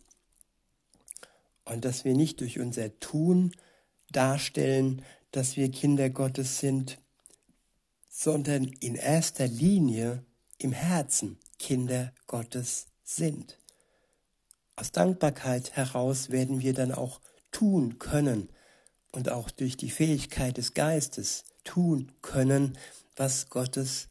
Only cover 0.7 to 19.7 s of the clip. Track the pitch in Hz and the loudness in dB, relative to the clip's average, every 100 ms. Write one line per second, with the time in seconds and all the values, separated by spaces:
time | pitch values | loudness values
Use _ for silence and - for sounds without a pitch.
0.7 | _ _ _ - - - _ _ _ - | _ _ _ -20 -20 -20 _ _ _ -10
1.7 | 117 127 127 131 131 156 - 123 123 123 | -4 -4 -2 2 4 4 0 -8 -6 -6
2.7 | 120 110 - - 151 170 180 180 - _ | -4 -6 -8 -6 0 4 6 4 0 _
3.7 | _ _ _ - 135 131 147 - 147 135 | _ _ _ -6 0 2 0 -2 0 2
4.7 | 135 135 131 - - _ 135 127 - 135 | 4 2 0 -8 -20 _ -4 -2 0 -2
5.7 | 131 147 143 135 131 131 131 131 - 139 | 2 2 4 2 0 -2 -2 -4 0 0
6.7 | 135 131 - _ _ - _ _ _ _ | 0 -2 -10 _ _ -20 _ _ _ _
7.7 | _ _ _ _ - 156 151 143 143 131 | _ _ _ _ -4 0 0 2 0 -2
8.7 | - 123 120 135 160 160 - 127 117 165 | -4 -8 -4 2 2 2 0 -2 2 4
9.7 | 202 135 113 117 123 - _ _ - 135 | 6 4 2 -2 -4 -10 _ _ -6 -4
10.7 | 127 170 180 139 - 101 - - - - | -2 0 0 0 -2 -4 -8 -18 -10 -2
11.7 | 127 123 127 123 - - 117 117 123 123 | -2 0 -2 -4 -10 -10 -8 -6 -8 -6
12.7 | - - _ - - 160 151 - - _ | -6 -8 _ -8 -2 -2 -2 -10 -20 _
13.7 | - _ _ _ _ _ _ _ _ _ | -20 _ _ _ _ _ _ _ _ _
14.7 | - - 175 180 180 151 127 131 123 127 | -12 -4 2 2 4 0 0 -2 -2 -2
15.7 | - 131 127 127 131 - 131 131 135 131 | -4 -2 0 0 0 -2 0 0 0 0
16.7 | 131 127 123 127 - _ _ _ - 214 | 0 0 -2 -6 -8 _ _ _ 0 4
17.7 | 185 120 120 - 147 143 110 95 - _ | 4 2 -2 -2 2 4 2 -2 -12 _
18.7 | _ _ _ _ - 123 120 113 - 131 | _ _ _ _ -6 -4 -4 -4 -4 -4